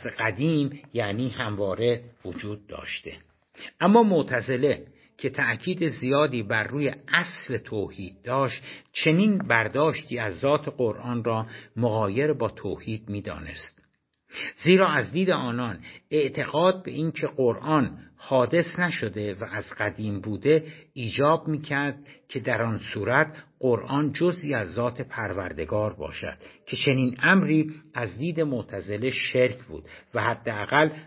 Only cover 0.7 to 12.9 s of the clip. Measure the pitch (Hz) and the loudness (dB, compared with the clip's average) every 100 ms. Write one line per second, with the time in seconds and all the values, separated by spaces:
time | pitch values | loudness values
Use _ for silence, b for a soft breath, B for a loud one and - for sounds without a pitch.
0.7 | 147 - 117 104 104 127 117 113 101 101 | -4 -8 -4 -2 -2 -4 -4 -4 -2 -2
1.7 | 92 120 117 - - 95 85 104 104 - | 0 0 0 -4 -16 -12 -10 -10 -10 -12
2.7 | 76 - - - - _ _ _ B B | -12 -10 -10 -10 -16 _ _ _ B B
3.7 | - 175 226 220 170 95 123 127 127 143 | 0 6 8 8 4 2 0 0 2 2
4.7 | 110 b b b - 131 139 120 113 180 | 0 b b b -8 -6 -2 -2 -2 -4
5.7 | 180 165 110 127 139 151 123 101 113 107 | -2 -2 -2 0 2 2 0 -2 -2 -2
6.7 | 139 139 - - 165 170 - - 117 - | -2 -2 -4 0 0 0 -6 -8 -8 -4
7.7 | 110 95 - 92 - 120 131 131 - B | -6 -6 -8 -14 -12 -4 0 0 -2 B
8.7 | B B - 165 160 214 196 120 117 107 | B B -2 2 4 4 2 4 4 4
9.7 | 123 156 - - 120 107 87 135 147 - | 2 2 0 -4 -6 -4 -2 2 2 0
10.7 | - 117 101 123 120 113 110 113 B B | -2 0 0 -4 -2 0 -2 -4 B B
11.7 | - 117 110 101 107 151 127 110 - 98 | -2 0 2 0 2 0 0 -2 -4 -6
12.7 | 85 - | -6 -6